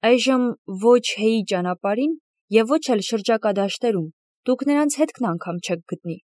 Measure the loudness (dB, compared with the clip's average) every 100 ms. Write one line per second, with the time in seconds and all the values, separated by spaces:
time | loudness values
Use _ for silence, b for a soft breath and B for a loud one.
0 | 4 4 4 2 0 -4 -12 0 4 4
1 | 2 0 0 0 -2 -2 -2 -4 -4 -2
2 | -2 -4 _ _ _ 2 4 0 0 -2
3 | -2 -4 0 0 0 -2 -2 -2 -2 -2
4 | -4 _ _ _ -2 -2 2 2 0 0
5 | -2 -2 -4 -4 -6 -10 -6 -8 -6 -10
6 | -10 -12